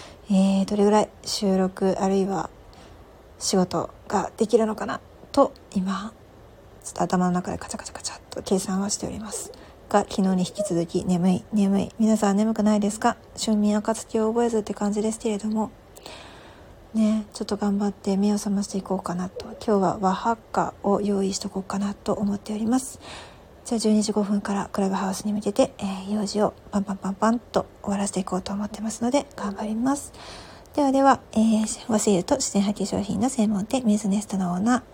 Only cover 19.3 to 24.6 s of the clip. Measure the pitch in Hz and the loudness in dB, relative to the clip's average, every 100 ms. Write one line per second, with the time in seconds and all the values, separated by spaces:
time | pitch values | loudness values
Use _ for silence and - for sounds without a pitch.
19.3 | - 220 220 - 202 180 - 190 185 226 | -10 -14 -8 0 2 2 2 0 0 0
20.3 | 226 - - 170 - 208 202 208 196 196 | -2 -4 -2 -2 -2 0 0 0 0 -2
21.3 | 196 196 190 190 196 202 202 - - 202 | -4 -6 -8 -6 -4 -4 -4 -4 -2 -2
22.3 | 202 - 214 220 254 254 - - - - | -2 -6 -4 0 0 -2 -10 -16 -18 -18
23.3 | - - - - 233 214 214 208 208 202 | -20 -20 -20 -6 0 2 2 2 0 0
24.3 | 208 208 202 | 0 0 -4